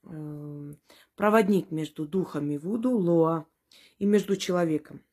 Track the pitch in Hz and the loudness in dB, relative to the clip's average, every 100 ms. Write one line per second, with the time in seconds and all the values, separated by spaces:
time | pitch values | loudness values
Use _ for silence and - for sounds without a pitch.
0 | - 156 151 147 147 147 143 147 _ - | -16 -14 -12 -12 -12 -14 -14 -18 _ -20
1 | _ _ 208 220 202 196 - 160 156 - | _ _ 2 4 4 2 0 -6 -6 -8
2 | 151 190 175 156 147 147 165 226 240 247 | -4 -2 -2 -4 -4 -4 -4 -2 0 0
3 | 175 170 160 165 156 _ _ - _ _ | 4 4 4 2 -6 _ _ -20 _ _
4 | 202 208 196 190 - 180 170 151 - 143 | 2 2 2 -2 0 0 2 0 -4 -20
5 | _ | _